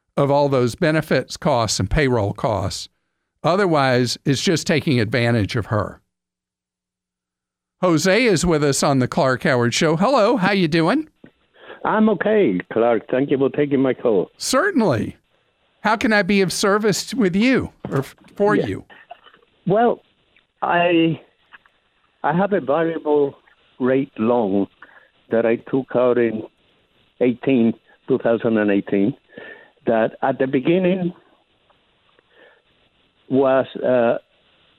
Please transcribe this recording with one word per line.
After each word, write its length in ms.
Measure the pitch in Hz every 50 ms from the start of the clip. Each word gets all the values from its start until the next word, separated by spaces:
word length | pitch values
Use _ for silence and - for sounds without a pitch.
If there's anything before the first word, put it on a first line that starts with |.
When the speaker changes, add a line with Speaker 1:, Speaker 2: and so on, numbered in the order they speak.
| _ _ -
Speaker 1:
of 140 | - 147 135
all 180 | 139 143 147 143
those 240 | 135 127 123 120 110
benefits 640 | - 175 151 156 156 - - 180 165 - - - -
costs 400 | - 156 135 120 113 101 - -
and 80 | 98 -
payroll 420 | - 156 147 131 123 113 98 101 -
costs. 540 | - - 131 107 95 98 92 - - - - _ _ _ _ _ _ _ _ _ _ -
Otherwise, 720 | 147 170 196 208 180 160 143 135 131 127 123 127 120 - - -
it's 160 | 151 135 -
just 260 | - 202 175 147 -
taking 320 | - 170 143 - 165 135 123
advantage 560 | 110 110 120 123 120 120 120 117 101 90 -
of 120 | 120 104
her. 340 | - - 107 95 - - - _ _ _ _ _ _ _ _ _ _ _ _ _ _ _ _ _ _ _ _ _ _ _ _ _ _ _ _ _ _ _ _ _ _ _ -
Jose 420 | 185 185 165 151 170 190 185 226 262
is 220 | 233 190 143 -
with 180 | 175 160 151 147
us 180 | 143 139 -
on 160 | 196 156 139 131
the 80 | 123 117
Clark 340 | - 185 151 131 127 120
Howard 320 | - 170 131 123 120 120 117
Show. 220 | - 175 156 160
Hello, 400 | 156 196 254 285 247 202 220 269 226
how 140 | 175 196
you 140 | 208 196 180
doing? 420 | 156 160 165 160 170 240 311 311 - _ _ _ - _ _ _ _ _ _ - - - - -
Speaker 2:
I'm 240 | - 175 220 214 220
okay, 500 | 208 156 - 202 220 214 190 123 92 87 - -
Clark. 300 | - 113 113 120 117 104 - -
Thank 200 | - 127 139 143
you 60 | 143
for 140 | 131 135 127
taking 300 | 131 - 147 143 143 131
my 100 | 135 131
call. 380 | 123 - - 123 107 92 82 - _ -
Speaker 1:
Certainly. 800 | - - - 262 359 415 381 277 226 180 127 104 - - - _ _ _ _ _ _ _ _ _ _ _ _ _
How 140 | - 208 226
can 180 | 214 - 254 220
I 80 | 208
be 180 | 202 175 208 196
of 100 | 190 170
service 640 | - - 220 202 196 214 214 214 175 - - -
with 240 | 226 277 214 180 165
you 340 | 196 226 262 262 196 - - - _ - -
or 80 | - 139
f-, 180 | 131 - - _ - - -
for 200 | - 202 208 208
Speaker 2:
Yeah. 120 | - -
Speaker 1:
you? 180 | 101 92 - - _ - - - - - _ _ - _ _ _ _ _ _ -
Speaker 2:
Well, 340 | 180 185 220 240 233 - - _ _ _ _ _ _ _ _ _ _ _ -
I, 580 | - - 170 175 175 175 175 165 165 165 160 - - _ _ _ _ _ - - _ _ _ _ _ _ _ _ _ _ _ _
I 100 | - 135 156
have 200 | 175 196 196 208
a 60 | 180
variable 720 | 135 120 139 165 165 165 165 156 151 151 147 147 143 139 139 - _ _ _ _ _ _ _ -
rate 340 | 127 123 131 135 135 - - -
loan 480 | 110 117 120 123 113 95 98 101 98 - _ - - - - - - _ _ _ _ -
that 140 | 113 113 113
I 120 | 113 117
took 320 | 117 - - - 135 127 - -
out 220 | 120 127 123 120
in 260 | 123 120 113 110 110 110 - _ _ _ _ _ _ _ _ _ _ _ _ _ -
eighteen, 540 | 123 127 117 - - 139 135 123 113 113 110 - _ _ _ _ _ -
two 100 | 135 120
thousand 380 | - 117 117 110 - 117 110
and 140 | 107 104 104
eighteen, 440 | 101 101 95 - - 101 98 117 143 - _ _ - - - - - - - _ _ _ -
that 300 | - 113 110 113 110 - -
at 160 | - 135 131 127
the 80 | 135
beginning 680 | 131 139 135 127 156 170 190 185 180 185 190 180 175 180 - _ _ _ _ _ _ _ _ _ _ _ _ _ _ _ _ _ _ _ _ _ _ _ _ - - _ _ _ _ _ _ _ _ _ _ _ _ _ _ _ -
was, 380 | 135 131 139 131 131 135 123 - -
uh, 420 | - - 123 127 123 117 117 - - _ _ _ _ _ _ _ _ _ _ _